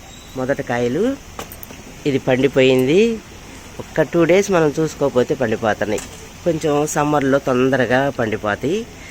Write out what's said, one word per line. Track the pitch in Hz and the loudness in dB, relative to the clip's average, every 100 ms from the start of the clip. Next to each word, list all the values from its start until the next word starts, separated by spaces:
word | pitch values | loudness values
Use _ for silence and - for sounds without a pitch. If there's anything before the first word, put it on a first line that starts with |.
| - - - 127 | -20 -20 -14 -8
మొదటి | 127 - | -4 -2
కాయలు. | 131 120 120 143 240 277 - - - - - - - - 147 | -2 -2 -2 0 -2 -4 -12 -16 -16 -16 -18 -20 -20 -6 -2
ఇది | 131 | -2
పండిపోయింది. | 135 127 139 139 131 131 127 175 233 220 - - - - - - | 0 2 2 4 4 4 4 4 2 0 -10 -20 -18 -20 -18 -16
ఒక్క | - - | -10 -2
టూ | 143 175 | 0 2
డేస్ | 160 185 202 | 4 4 4
మనం | 180 156 156 | 2 2 0
చూసుకోకపోతే | 156 - 143 123 120 | -4 0 0 0 0
పండిపోతున్నాయి. | - 117 110 110 101 104 104 - - - - | 0 -2 0 0 0 -2 -4 -6 -16 -20 -8
కొంచెం | 175 160 160 147 151 | -4 -2 0 0 0
సమ్మర్లో | 156 147 147 135 135 | 0 0 2 2 0
తొందరగా | - 123 131 131 113 127 139 | 2 2 2 2 2 2 0
పండిపోతాయి. | - 113 104 104 104 131 202 240 - - | -2 -2 -2 -4 -2 -2 -4 -6 -14 -18